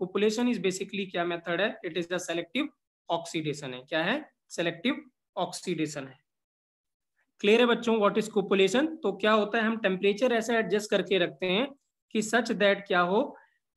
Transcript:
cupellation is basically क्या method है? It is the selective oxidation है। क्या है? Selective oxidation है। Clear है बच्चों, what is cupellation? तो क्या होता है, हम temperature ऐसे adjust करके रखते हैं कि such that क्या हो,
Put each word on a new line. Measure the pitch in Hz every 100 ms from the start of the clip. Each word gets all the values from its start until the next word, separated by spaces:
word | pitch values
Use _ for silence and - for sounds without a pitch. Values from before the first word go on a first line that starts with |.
cupellation | 180 202 214 220 247
is | 202
basically | 185 185 196 196 190
क्या | 175 175
method | 170 175 170
है? | 220 240 -
It |
is | 175
the | 170 180
selective | 175 170 170 254 294 - _ _ -
oxidation | 165 165 165 151 139 135
है। | 127
क्या | 135 160
है? | 175 294 - _ -
Selective | - 170 165 247 - - _ _ -
oxidation | 175 - 190 156 151 151 135
है। | - _ _ _ _ _ _ _ _ _ _ _ _
Clear | 202 233
है | 247
बच्चों, | 233 233 220
what | 202 208
is | 214 208
cupellation? | 190 196 190 240 311 -
तो | 202
क्या | 185 214
होता | 220 208 233
है, |
हम | 220 220
temperature | 202 185 202 208 254
ऐसे | 226 220 233
adjust | 185 208 208
करके | 202 180 190
रखते | 165 - 185
हैं | 190 277 - _ _ _
कि | 220
such | 220 226 240
that | 185 202 196 -
क्या | 180
हो, | 175 208 - - _ _ _